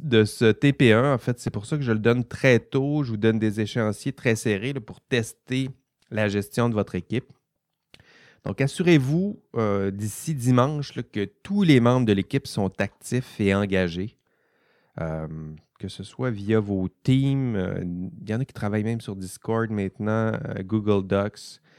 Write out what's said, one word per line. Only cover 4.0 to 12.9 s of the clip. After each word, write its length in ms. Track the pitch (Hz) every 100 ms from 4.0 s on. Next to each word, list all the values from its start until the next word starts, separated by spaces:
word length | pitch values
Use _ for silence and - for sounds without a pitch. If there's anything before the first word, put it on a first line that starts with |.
| 139
très 240 | - 123 113
serrés, 380 | 117 98 127
là, 80 | 139
pour 180 | 107 90
tester 680 | - 123 113 - - 131 131 - _ _ -
la 160 | 110 104
gestion 400 | 101 101 - 117
de 60 |
votre 220 | 107 95 92
équipe. 360 | - 113 - _ _ _ _ _ _ - _ _ _ _ -
Donc, 160 | 101
assurez-vous, 800 | 135 - 175 156 127 165 196 - _ 117
euh, 340 | 107 101 98
d'ici 420 | 98 107 - 160
dimanche, 640 | 147 123 127 135 151 139 -
là, 80 |
que 220 | 123 104 101
tous 380 | _ - 202
les 180 | 175 131
membres 240 | 120 127 113
de 80 |
l'équipe 340 | 98 92 135 -
sont 240 | - 95 -
actifs 600 | 101